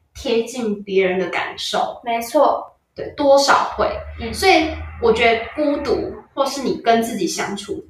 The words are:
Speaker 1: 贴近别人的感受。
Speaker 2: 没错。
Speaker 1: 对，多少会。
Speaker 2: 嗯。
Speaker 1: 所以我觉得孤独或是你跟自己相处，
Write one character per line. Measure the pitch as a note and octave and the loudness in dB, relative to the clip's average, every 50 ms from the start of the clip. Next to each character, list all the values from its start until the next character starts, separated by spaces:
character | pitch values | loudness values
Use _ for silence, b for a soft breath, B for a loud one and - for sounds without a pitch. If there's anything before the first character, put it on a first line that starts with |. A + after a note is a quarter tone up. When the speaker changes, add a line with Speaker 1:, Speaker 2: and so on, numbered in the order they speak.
| _ _ - | _ _ -16
Speaker 1:
贴 | - - C4 A3+ A#3 | -8 -2 0 0 0
近 | A#3 A#3 C4 B3+ A3+ G#3 G3+ G#3 | 0 -2 -4 -6 -4 -4 -4 -4
别 | - G3+ F#3+ F#3+ F#3+ | -4 0 2 2 2
人 | F3+ F#3 F#3+ | 2 2 0
的 | F3+ E3+ | -2 -2
感 | - - - - - | -4 -4 -6 -6 -8
受。 | - - - - F3+ - - - - | -10 -6 -4 -2 -2 -2 -4 -6 -8
Speaker 2:
没 | - A#3+ A#3 A#3 | -6 -4 -4 -4
错。 | A#3 - - D4+ C4+ - - - - - - _ _ _ _ | -2 0 2 4 4 4 2 0 -4 -10 -16 _ _ _ _
Speaker 1:
对， | - - - - | -12 -12 -10 -4
多 | - C#4+ C#4 C#4 C#4 | 2 4 6 6 6
少 | C#4 C4 - - - - - | 6 6 4 4 2 0 -2
会。 | - - - - - - - - - | -2 -2 -2 -2 -4 -10 -12 -10 -10
Speaker 2:
嗯。 | A#3 A3+ A3 | -8 -8 -4
Speaker 1:
所 | - G4 F#4+ | 2 4 4
以 | F4+ D#4+ D#4+ D#4 - - - - - - | 6 4 4 0 -4 -8 -10 -14 -6 0
我 | A#3 A3 | 2 2
觉 | G#3+ A#3 A#3 A3+ | 4 4 4 2
得 | A3+ A3+ - - - | 2 0 -2 -6 -4
孤 | D4+ D4+ C#4+ C#4+ - | -2 0 0 0 0
独 | - A#3+ F#3+ - - - - - - _ _ | 0 -2 -2 -2 -2 -6 -8 -12 -16 _ _
或 | C#4 C#4 | -2 -2
是 | C4+ - C#4+ | -2 -2 -4
你 | B3 G3+ E3+ D#3+ | -2 -4 -4 0
跟 | - A#3 A#3 A#3 | 2 2 2 2
自 | A3 - G#3+ | 2 0 -2
己 | G3 F3+ | -2 -2
相 | - - - F3+ - G3+ | -2 -2 -4 -6 -6 -6
处， | G3 - - - - - - | -8 -8 -10 -10 -10 -12 -14